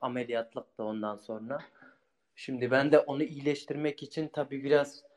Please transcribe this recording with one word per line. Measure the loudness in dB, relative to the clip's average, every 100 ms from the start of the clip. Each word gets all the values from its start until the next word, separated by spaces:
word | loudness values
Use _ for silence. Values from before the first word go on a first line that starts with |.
Ameliyatlık | -4 -4 -2 -2 -2 -8 -12 -8
da |
ondan | -6 -4 -4 -6
sonra. | -8 -10 -8 -10 -10 -20 -20 _ _ _ _ -16
Şimdi | -8 -4 2
ben | 4 8
de | 6
onu | 6 0
iyileştirmek | -2 -2 -2 -2 -4 -4 -4 -4
için | -8 -6 -6
tabii | -4 -4 -2
biraz | 4 4 4 -6 -20